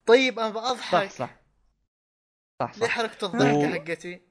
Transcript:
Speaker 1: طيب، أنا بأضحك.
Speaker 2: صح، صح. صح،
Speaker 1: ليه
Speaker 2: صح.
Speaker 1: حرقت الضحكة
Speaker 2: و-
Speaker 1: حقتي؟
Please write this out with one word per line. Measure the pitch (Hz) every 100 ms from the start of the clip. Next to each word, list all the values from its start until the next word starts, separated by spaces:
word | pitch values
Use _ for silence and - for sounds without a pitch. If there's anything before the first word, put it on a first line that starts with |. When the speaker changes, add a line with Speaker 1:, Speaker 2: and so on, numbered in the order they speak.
| -
Speaker 1:
طيب، | 247 254 220
أنا | 220
بأضحك. | 214 240 240 - 175 190
Speaker 2:
صح، |
صح. | - 123 - _ _ _ _ _ _ _ _ _ _ _ -
صح، | 127 202
Speaker 1:
ليه | 226
Speaker 2:
صح. |
Speaker 1:
حرقت | 233 220 -
الضحكة | 202 233 - 147
Speaker 2:
و- | 147
Speaker 1:
حقتي؟ | 175 160 165 175 175 _